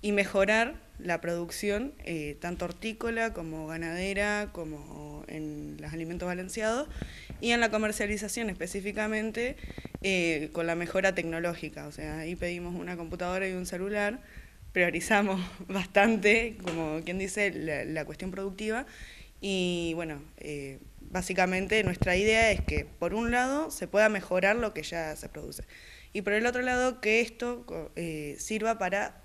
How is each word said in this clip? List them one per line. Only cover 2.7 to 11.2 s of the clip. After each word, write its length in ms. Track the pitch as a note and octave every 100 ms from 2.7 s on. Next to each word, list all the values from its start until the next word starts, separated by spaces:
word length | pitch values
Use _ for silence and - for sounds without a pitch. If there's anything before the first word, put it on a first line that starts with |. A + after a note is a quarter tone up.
| F3+ A3 A3 A#3 A#3 A3+
como 340 | A3 D#3+ D#3 D#3
ganadera, 840 | D#3+ E3 E3+ F#3+ G3 G#3 G#3 G#3
como 720 | F3 D#3+ D3+ C#3+ - D3+ D3 -
en 480 | D#3 D#3 D3+ D3 D3+
los 120 | D3+
alimentos 340 | E3 E3 F3 F3
balanceados, 600 | F3+ F#3 A3+ A3 A#3+ D#4 - - - - -
y 120 | A3+
en 80 | A#3+
la 100 | A3+
comercialización 800 | G#3+ G#3+ G#3 G#3 G#3 G#3 A#3+ A3+
específicamente, 1040 | F3+ F3 G3 F#3+ G3+ G#3+ G#3+ A3 A3 A#3+ C#4+ - - - -
eh, 480 | G3 F#3+ E3+ D#3 D#3
con 140 | F3 E3
la 80 |
mejora 400 | E3+ E3+ F#3+ F#3+
tecnológica. 720 | F3+